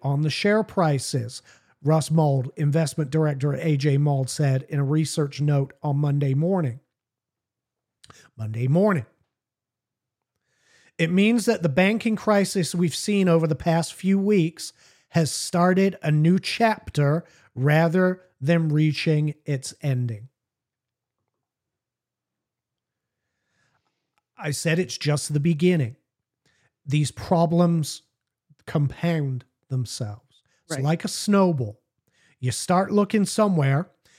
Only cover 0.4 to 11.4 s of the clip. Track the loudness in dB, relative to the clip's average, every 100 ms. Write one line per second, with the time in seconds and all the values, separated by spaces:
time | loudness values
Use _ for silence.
0.4 | 0 0 0 0 0 0 -2 -4 -6 -12
1.4 | _ _ _ _ 0 0 2 2 2 0
2.4 | -2 -4 -2 0 -2 -4 -2 0 0 -2
3.4 | -4 -2 0 0 2 2 2 0 -2 -2
4.4 | 0 0 -2 -4 0 0 0 -2 -4 -2
5.4 | 0 0 0 -4 -4 -2 0 0 0 0
6.4 | 0 0 -2 -6 _ _ _ _ _ _
7.4 | _ _ _ _ _ _ -20 -20 _ -12
8.4 | -10 -4 0 2 2 0 -4 _ _ _
9.4 | _ _ _ _ _ _ _ _ _ _
10.4 | _ _ _ _ _ -4 -2 2 2 2